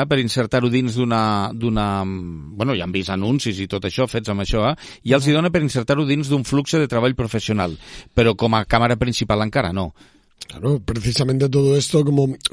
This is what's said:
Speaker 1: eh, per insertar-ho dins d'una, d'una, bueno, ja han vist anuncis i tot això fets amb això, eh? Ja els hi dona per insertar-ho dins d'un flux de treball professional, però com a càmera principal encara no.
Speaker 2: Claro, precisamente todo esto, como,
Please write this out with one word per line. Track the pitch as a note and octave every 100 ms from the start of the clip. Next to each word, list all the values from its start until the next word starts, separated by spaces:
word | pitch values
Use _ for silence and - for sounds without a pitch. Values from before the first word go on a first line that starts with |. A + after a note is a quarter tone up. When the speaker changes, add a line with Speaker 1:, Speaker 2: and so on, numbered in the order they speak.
Speaker 1:
eh, | C#3+
per | C#3+
insertar-ho | A#2 C3 A2 B2+ B2
dins | B2 B2+ A2+
d'una, | B2 A2+ A2 G#2 G2
d'una, | A#2 A#2 A2 G#2 G2
bueno, | F#2+ F#2+ F2+ D#2+ D2 G2 A#2+
ja | A2+
han | F2
vist | F#2+ F#2
anuncis | F#2+ G2+ C#3 A#2+ F#2+
i | G2
tot | G2+ F#2+
això | - B2+
fets | A#2+ G#2+
amb | G2+
això, | G2 A2+ A2
eh? | D#3 - - -
Ja | C3+
els | C3+
hi | D3+
dona | F3
per | E3+
insertar-ho | D3+ C3 A2 C#3+ D3
dins | C#3+ C#3
d'un | C#3+
flux | A#2+ C#3 C#3
de | E3 C#3+
treball | A#2+ B2
professional, | C3 A2+ A2+ - G#2+ F2+ D#2 - - -
però | - A#2
com | G2+ A#2 A2
a | G2+
càmera | A#2 A#2+ A#2
principal | A#2+ A#2 G#2 G#2+ G#2+
encara | C#3 G2+
no. | F#2+ F2 - - _ _ _ -
Speaker 2:
Claro, | - A#2+ C#3+
precisamente | - A#2 G#2+ A2+ C3 C3 C#3
todo | C#3 C#3 C#3+
esto, | C3 D#3+
como, | C#3+ C#3 C#3 C3+ -